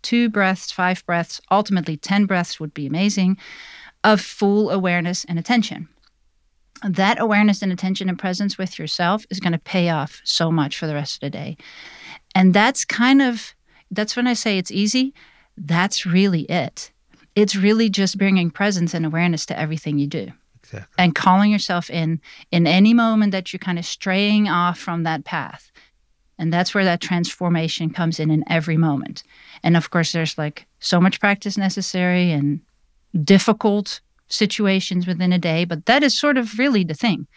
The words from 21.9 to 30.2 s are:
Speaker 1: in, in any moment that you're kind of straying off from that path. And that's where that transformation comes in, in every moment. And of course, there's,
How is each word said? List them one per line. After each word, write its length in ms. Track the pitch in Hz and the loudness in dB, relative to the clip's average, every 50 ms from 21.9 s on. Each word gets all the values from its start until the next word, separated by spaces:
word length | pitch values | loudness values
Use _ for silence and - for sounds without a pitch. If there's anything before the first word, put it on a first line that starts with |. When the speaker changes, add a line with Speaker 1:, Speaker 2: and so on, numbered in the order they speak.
Speaker 1:
in, 300 | - 170 160 160 165 151 - - - - - - | -4 -2 -2 -2 -2 -4 -6 -12 -20 -20 -8 -2
in 140 | - 170 170 | 0 2 4
any 280 | 151 165 190 202 220 233 | 4 6 6 6 6 6
moment 380 | 240 233 226 220 220 214 202 | 4 4 4 2 2 2 2
that 200 | 190 190 180 - | 0 -2 -6 -8
you're 60 | - 185 | -10 -8
kind 200 | - 185 175 170 | -6 -4 -4 -4
of 60 | 175 | -6
straying 640 | - - - - 196 185 196 202 208 208 208 208 202 | -8 -10 -8 -4 -2 0 2 2 2 4 2 2 2
off 300 | 160 175 175 175 175 - | 2 2 2 0 -2 -4
from 240 | - - 170 170 | -6 -6 -4 -2
that 220 | 165 165 160 147 - | -2 -2 -4 -4 -6
path. 460 | - 180 160 127 - - - _ _ _ _ _ _ _ _ _ _ _ _ _ _ _ - | -6 -6 -6 -6 -8 -12 -18 _ _ _ _ _ _ _ _ _ _ _ _ _ _ _ -6
And 140 | 165 165 | -4 0
that's 200 | 165 175 180 - - | 0 0 0 0 0
where 100 | 208 190 | 0 2
that 160 | 185 175 175 | 2 2 0
transformation 920 | - - 180 175 170 175 - - 185 175 175 160 165 160 - - 170 160 | -2 -2 -2 -2 -2 -4 -4 -4 -2 0 0 0 0 -2 -4 -4 -6 -4
comes 280 | - - 170 165 160 - | -4 -2 -2 -2 -2 -2
in, 100 | 156 156 | 0 0
in 140 | 156 156 156 - | 0 0 0 0
every 280 | 170 165 156 170 160 | -2 -2 0 0 0
moment. 460 | 156 165 160 143 135 - - - - - _ _ - - - - - | 2 2 2 0 -2 -4 -8 -12 -16 -18 _ _ -20 -20 -20 -12 -4
And 140 | - 170 170 | 0 2 2
of 140 | 170 - - | 2 2 0
course, 220 | - 175 165 - | -2 -2 -2 -2
there's, 260 | - 170 | -2 -4